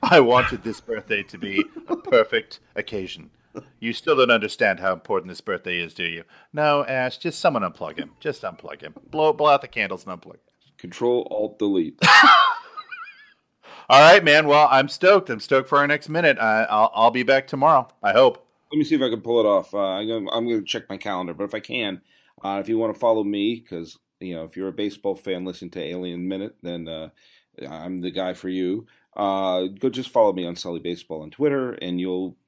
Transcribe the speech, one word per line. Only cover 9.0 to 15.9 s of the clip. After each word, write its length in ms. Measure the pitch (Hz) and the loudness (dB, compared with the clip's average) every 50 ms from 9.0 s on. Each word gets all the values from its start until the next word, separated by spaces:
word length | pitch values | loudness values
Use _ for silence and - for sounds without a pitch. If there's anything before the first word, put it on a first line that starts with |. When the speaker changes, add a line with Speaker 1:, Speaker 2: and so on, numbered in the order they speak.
| _ _ | _ _
Speaker 1:
Blow, 220 | - 151 156 156 147 | -4 0 2 2 2
blow 180 | 147 151 147 | 2 4 4
out 100 | 143 135 123 | 4 2 0
the 60 | 123 | -4
candles 380 | - 120 107 95 92 90 - | -6 -6 -6 -6 -6 -10 -10
and 120 | 98 92 85 | -14 -14 -14
unplug 140 | _ 90 87 | _ -20 -20
him. 60 | _ _ _ _ _ _ _ _ _ | _ _ _ _ _ _ _ _ _
Speaker 2:
Control, 480 | - 90 87 - 117 120 123 123 - - | -18 -16 -10 -4 -2 0 0 0 -2 -4
Alt, 280 | - 107 107 107 - _ | -4 -6 -6 -6 -4 _
Delete. 400 | 107 104 98 92 82 76 - _ - | -4 -2 0 0 -2 -4 -4 _ 2
Speaker 1:
<laughs> 200 | - - - - - - 1077 1077 1077 988 - - - - - - _ - - 1077 - - _ - _ _ _ _ _ _ _ _ - - - - _ | 4 6 6 8 8 6 6 4 2 0 -4 -10 -18 -20 -20 -20 _ -18 -20 -20 -20 -20 _ -20 _ _ _ _ _ _ _ _ -20 -20 -20 0 _
All 120 | 127 135 | 8 10
right, 220 | 147 160 175 202 175 | 10 12 10 8 8
man. 220 | 151 147 151 156 | 6 4 4 4
Well, 220 | 147 143 147 151 135 | 4 4 4 6 6
I'm 180 | 127 135 135 143 | 4 4 2 0
stoked. 400 | - - - 185 202 196 190 - | -4 0 4 6 6 6 4 0
I'm 120 | 123 110 | -8 -10
stoked 280 | - - 143 135 131 - | -4 0 0 0 2 2
for 100 | - 143 | 0 2
our 80 | 143 | 2
next 220 | 143 | 2